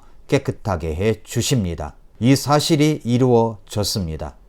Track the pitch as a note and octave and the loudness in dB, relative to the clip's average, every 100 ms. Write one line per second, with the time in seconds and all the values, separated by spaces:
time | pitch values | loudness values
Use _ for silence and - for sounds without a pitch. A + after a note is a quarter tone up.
0 | - - - C#3 - A2 - F2+ E2 D#2 | -20 -20 -2 -2 -2 -6 -4 -4 -4 -2
1 | G#2 G#2+ - A#2+ A2 C3+ F#2 D#2+ D2 - | -2 -2 -4 -4 0 0 0 -4 -10 -14
2 | - - A#2 C3+ B2 D3+ D3+ D#3+ D3+ D3+ | -20 -2 2 2 4 0 2 2 2 0
3 | A2+ A#2+ B2+ A#2 A2+ A2+ - - G2+ A2+ | -2 2 4 4 2 -2 -8 -4 -4 -4
4 | E2+ D#2 D2 - | -4 -6 -10 -14